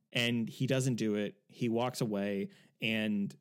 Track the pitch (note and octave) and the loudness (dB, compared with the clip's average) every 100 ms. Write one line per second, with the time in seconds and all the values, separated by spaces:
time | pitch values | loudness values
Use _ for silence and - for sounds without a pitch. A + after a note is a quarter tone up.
0 | _ B2 A#2+ A#2+ A2 - C3 C3 C3 A2 | _ 0 2 2 -2 -2 0 2 2 0
1 | A2 G#2 G2+ - _ - A#2+ A2+ B2 - | 0 0 -2 -6 _ -4 0 2 0 -2
2 | A#2 G2+ G2+ G2 G2 - - _ A2+ A2 | -2 0 0 -2 -4 -10 -20 _ -2 0
3 | G#2+ G#2 G2+ - | 0 0 -2 -6